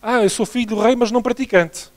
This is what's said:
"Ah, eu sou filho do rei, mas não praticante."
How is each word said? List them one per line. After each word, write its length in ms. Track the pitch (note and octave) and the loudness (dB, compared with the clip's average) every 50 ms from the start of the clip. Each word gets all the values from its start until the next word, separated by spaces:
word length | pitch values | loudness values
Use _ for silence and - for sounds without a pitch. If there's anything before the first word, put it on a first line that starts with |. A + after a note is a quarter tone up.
| - | -2
"Ah, 200 | G#3+ A#3+ B3 G#3+ | 0 0 2 2
eu 80 | F#3+ | 2
sou 160 | - - A3 | 2 0 -4
filho 200 | - - B3 A#3+ | -2 -2 -4 -4
do 140 | G#3+ A3 G#3 | -2 -2 0
rei, 160 | G#3 A#3 C4 | 2 2 2
mas 140 | B3 A#3+ G#3+ | 2 0 0
não 120 | A3 B3 A3+ | 0 -2 -2
praticante." 640 | A#3+ A#3+ - C4+ - - F#3 E3+ E3 - - - - _ | -2 -2 -4 -4 0 2 2 2 2 -6 -16 -18 -18 _